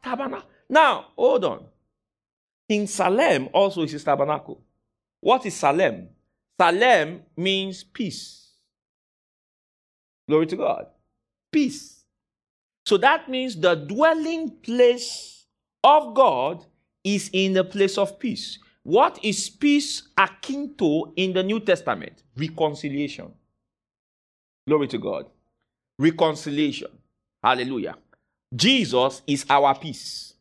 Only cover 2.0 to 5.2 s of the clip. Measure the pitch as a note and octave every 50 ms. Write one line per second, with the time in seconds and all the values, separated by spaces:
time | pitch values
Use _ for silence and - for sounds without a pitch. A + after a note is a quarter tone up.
2 | _ _ _ _ _ _ _ _ _ _ _ _ _ _ G#3+ G#3 G#3 G3+ - -
3 | F#3 F3 F#3+ A#3 D#4 E4+ - C3+ C3 - - F#3 G3 G3 G3 F3+ D#3+ C#3+ D3 -
4 | - D3+ C#3+ C3+ C#3 D3 D3+ C#3 - - - _ _ _ _ _ _ _ _ _
5 | _ _ _ _